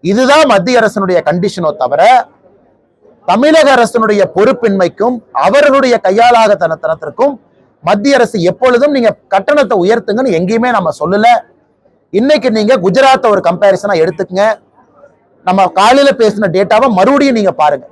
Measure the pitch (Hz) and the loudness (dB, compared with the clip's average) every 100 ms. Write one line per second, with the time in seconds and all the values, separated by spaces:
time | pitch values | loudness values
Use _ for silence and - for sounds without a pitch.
0 | 165 202 262 294 302 202 190 247 220 208 | -2 0 2 2 2 0 0 0 0 -2
1 | 190 180 - 175 190 - 165 147 127 139 | -2 -2 -2 -2 -4 -4 -6 -4 -4 0
2 | 190 254 - _ _ _ _ _ _ _ | 2 2 0 _ _ _ _ _ _ _
3 | _ _ - 190 285 320 285 262 233 240 | _ _ -4 0 2 4 4 2 0 -2
4 | 220 208 190 - 214 262 226 196 180 - | -2 0 -2 0 0 0 -2 -2 -4 -2
5 | 220 247 _ 127 156 262 294 269 269 233 | -4 -4 _ -2 0 2 2 2 0 0
6 | 185 196 240 240 220 202 165 160 156 160 | 0 2 2 4 2 0 -2 -4 -6 -6
7 | 147 143 262 262 _ _ _ _ - 202 | -8 -4 -4 -4 _ _ _ _ -4 -2
8 | 220 269 240 220 170 - 254 247 285 277 | 0 0 0 0 -2 0 0 2 0 0
9 | 233 - _ 190 196 294 233 214 175 233 | -2 -2 _ -4 0 0 0 0 0 -2
10 | - 208 262 165 180 226 247 226 170 147 | -2 -4 -2 -2 -2 -2 -2 -2 -4 -6
11 | 151 202 220 233 - _ _ _ _ _ | -4 0 2 0 -2 _ _ _ _ _
12 | _ 190 254 302 254 220 208 254 180 196 | _ -4 0 0 0 -2 0 0 0 0
13 | 269 262 233 202 170 175 196 190 202 185 | 2 2 2 0 0 0 0 0 -2 -2
14 | 160 160 190 180 208 214 _ _ _ _ | -2 -2 -8 -2 -2 -2 _ _ _ _
15 | - _ _ _ - 190 185 185 208 262 | -20 _ _ _ -4 0 0 2 2 4
16 | 277 269 220 202 208 170 202 220 262 196 | 2 2 0 0 -4 -2 0 0 0 0
17 | 196 277 277 240 196 - 151 143 127 | 2 2 0 0 -2 0 -2 -2 -8